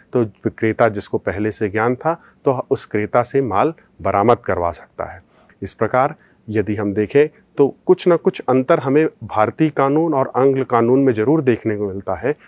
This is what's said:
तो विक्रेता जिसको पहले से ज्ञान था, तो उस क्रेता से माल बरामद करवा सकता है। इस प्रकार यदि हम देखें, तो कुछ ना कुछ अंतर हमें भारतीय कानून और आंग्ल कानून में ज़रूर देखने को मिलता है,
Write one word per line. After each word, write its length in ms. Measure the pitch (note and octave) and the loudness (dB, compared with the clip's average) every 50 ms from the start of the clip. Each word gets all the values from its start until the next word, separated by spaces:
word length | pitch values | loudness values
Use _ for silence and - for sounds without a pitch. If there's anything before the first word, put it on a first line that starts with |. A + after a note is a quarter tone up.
| _ _ | _ _
तो 100 | - B2 | -2 -2
विक्रेता 640 | A#2 G2+ - _ - A2 - - A2+ A2 A2 - A#2+ A2+ | -2 -2 -4 _ -6 -6 -4 -2 -2 -2 2 2 2 2
जिसको 300 | G2+ G2+ - - - G#2 | 2 -2 -8 -6 -6 -4
पहले 320 | - F#2 F2+ G2 G#2 G#2+ | -4 -4 -4 -4 -4 -4
से 180 | - - A2+ G2 | -4 -4 -6 -4
ज्ञान 260 | F#2+ A2 A2 B2 B2+ | -2 -2 0 0 -2
था, 200 | B2 - D#3+ E3+ | -2 -2 -4 -4
तो 520 | - _ - _ _ - C#3+ C3 C3 - - | -4 _ -20 _ _ -2 -2 -2 -2 -2 -4
उस 160 | C3+ - - | -4 -4 -4
क्रेता 360 | - - G#2 G#2+ G2+ - A#2+ | -6 -6 -6 -4 0 0 -2
से 180 | A#2 - - C3+ | -2 0 -2 -2
माल 340 | C3+ A2 F#2+ G2+ B2+ D#3+ D#3+ _ _ _ _ - | -2 0 0 0 0 0 -2 _ _ _ _ -6
बरामद 360 | - G2 G2 G2 G2+ A#2+ A#2+ - | -4 0 0 2 4 4 2 2
करवा 340 | - - F#2 F2+ F2 E2+ | 0 -4 -4 -2 -2 -4
सकता 320 | E2 - - _ _ - E2+ | -6 -8 -16 _ _ -10 -10
है। 140 | E2 F2 F2+ _ _ _ _ _ _ _ - | -10 -12 -20 _ _ _ _ _ _ _ -14
इस 100 | G2 - | -12 -10
प्रकार 420 | - - A2+ G#2 - B2+ C3+ D3 D#3+ _ _ _ _ _ - A2 | -4 -4 -2 0 2 0 0 0 -2 _ _ _ _ _ -12 -6
यदि 260 | G#2 A2 F#2+ G#2 G#2+ | -4 -4 -2 -2 -4
हम 200 | G#2 G2+ G2+ F#2+ | -4 -4 -4 -2
देखें, 340 | G#2 G#2+ - - C#3+ D3+ D#3 _ _ _ _ - | -2 -2 2 2 2 2 2 _ _ _ _ 0
तो 200 | - C#3+ C3 - _ - | 2 2 2 0 _ 0
कुछ 220 | - F#3 - - F#3 | 0 0 2 4 0
ना 80 | E3+ | 0
कुछ 260 | D#3+ - G3 - - - - | 2 0 -2 -4 -4 -2 0
अंतर 300 | B2+ C3 B2+ - E3+ D#3 | 0 0 2 2 0 0
हमें 280 | A#2+ C#3 C3+ D3+ D#3+ D#3 - - A#2 | 2 2 2 2 2 0 -4 -8 -14
भारतीय 460 | G2 - G#2+ G#2+ A2+ - - D#3+ D#3 | -6 0 0 0 0 0 0 -2 -2
कानून 440 | - - C3+ C#3 C#3+ D#3 E3 E3+ D3 | 0 0 0 2 2 0 0 0 0
और 180 | C3+ C3+ - - | -2 -2 -2 0
आंग्ल 260 | B2 C3 C#3 C3 C3+ | 2 2 2 2 0
कानून 380 | B2+ - A#2+ A2+ A#2 A#2 C3 C3+ | -2 0 2 2 4 4 4 4
में 120 | C#3 C3+ | 4 2
ज़रूर 300 | A2+ G#2+ G#2+ B2+ D#3+ D#3+ | 2 2 2 2 2 2
देखने 340 | C#3 B2+ A#2 - - A2 G#2+ | 2 2 0 0 0 -4 -4
को 120 | G2+ G#2 G2 | -2 -4 -6
मिलता 260 | F#2 G2 - - F#2 | -6 -8 -8 -8 -8
है, 200 | E2+ G#2+ C3 D3+ _ _ | -4 -4 -6 -6 _ _